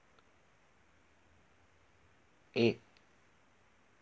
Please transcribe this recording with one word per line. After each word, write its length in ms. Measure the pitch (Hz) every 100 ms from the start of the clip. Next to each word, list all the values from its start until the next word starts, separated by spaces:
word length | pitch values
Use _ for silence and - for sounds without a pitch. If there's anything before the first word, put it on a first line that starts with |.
| - - - - - - - - - - - - - - - - - - - - - - - - -
E 300 | - 117 - - - - - - - - - - - - -